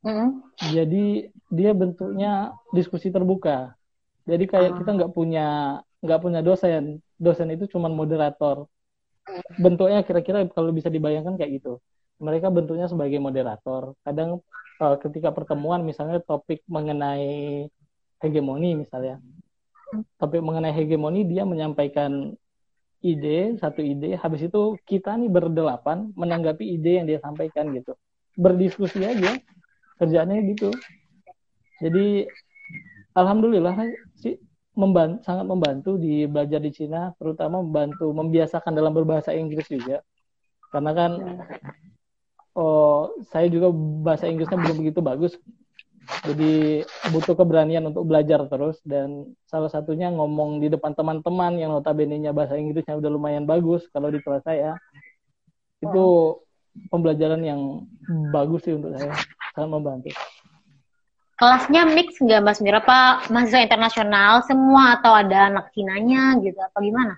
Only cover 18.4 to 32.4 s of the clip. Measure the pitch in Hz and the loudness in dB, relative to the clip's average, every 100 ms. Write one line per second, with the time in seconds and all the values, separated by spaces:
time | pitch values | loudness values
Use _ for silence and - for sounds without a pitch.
18.4 | 139 135 175 160 143 127 131 131 120 156 | -2 -2 -2 -2 -6 -8 -8 -10 -18 -20
19.4 | - _ _ _ - 214 214 _ 151 165 | -20 _ _ _ -12 -12 -12 _ -4 -4
20.4 | 160 160 160 151 156 156 151 180 196 175 | -4 -4 -2 -2 0 0 0 -2 -2 -2
21.4 | 196 165 156 147 143 143 143 139 139 - | -2 -4 -4 -2 -2 -2 -4 -4 -8 -14
22.4 | _ _ _ _ _ _ 180 156 151 156 | _ _ _ _ _ _ -4 -2 -2 -2
23.4 | 202 226 156 147 147 143 151 185 165 156 | -2 -4 -6 -4 -6 -4 -6 -4 -4 -4
24.4 | 165 208 208 202 _ 196 196 220 240 175 | -4 -2 -2 -4 _ -4 -2 -4 2 2
25.4 | 165 165 160 123 - 170 214 185 170 170 | 2 0 -2 -2 -6 -6 -8 -6 -4 -2
26.4 | 160 156 214 170 160 180 165 156 147 151 | -2 -4 -6 -2 0 0 0 -4 -6 -8
27.4 | 160 156 151 131 127 127 _ _ _ - | -6 -4 -6 -6 -10 -18 _ _ _ 2
28.4 | 180 180 185 - 190 202 196 240 180 160 | 2 4 0 0 -6 -4 -4 0 -2 -2
29.4 | _ _ _ _ _ _ 170 165 170 202 | _ _ _ _ _ _ 0 2 2 0
30.4 | 196 208 202 247 - _ _ _ _ - | -2 -2 -4 -4 -12 _ _ _ _ -20
31.4 | _ _ _ _ 165 175 202 202 202 - | _ _ _ _ -2 0 0 -2 -4 -12